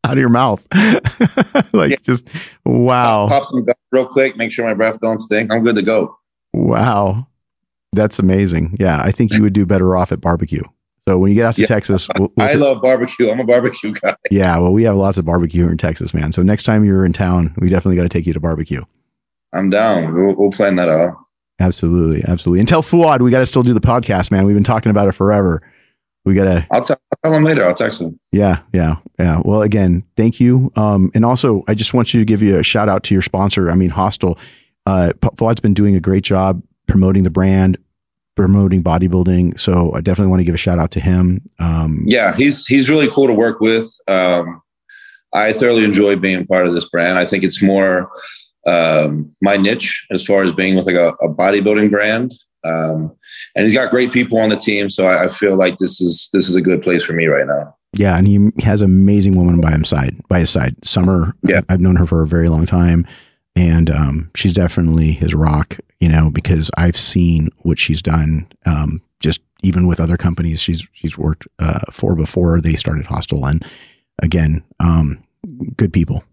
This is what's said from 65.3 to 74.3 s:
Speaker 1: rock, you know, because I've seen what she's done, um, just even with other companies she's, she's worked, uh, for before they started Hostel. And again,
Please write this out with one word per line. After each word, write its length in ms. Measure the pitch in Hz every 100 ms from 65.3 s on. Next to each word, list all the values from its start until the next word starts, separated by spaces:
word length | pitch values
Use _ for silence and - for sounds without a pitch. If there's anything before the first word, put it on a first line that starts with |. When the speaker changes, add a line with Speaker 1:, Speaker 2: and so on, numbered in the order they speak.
Speaker 1:
rock, 440 | 80 78 76 - - - _
you 80 | 170
know, 200 | 160 156
because 400 | 143 - 85 78 -
I've 220 | 87 -
seen 520 | - 90 87 82 78 _
what 200 | 82 76
she's 220 | - 78
done, 460 | - 80 78 80 - _ -
um, 360 | 76 76 80 _ _
just 180 | 80 - _ _
even 240 | 95 87 90
with 120 | 82
other 160 | 82 87
companies 420 | 87 85 82 80
she's, 260 | - 82 -
she's 260 | _ 80 76
worked, 300 | 76 78 - _
uh, 200 | 80 78 -
for 260 | - 95 87
before 440 | 78 - 87 85
they 140 | 80
started 320 | 78 - 78 -
Hostel. 400 | - - 73 67
And 180 | 78 - - - _ _ -
again, 400 | 82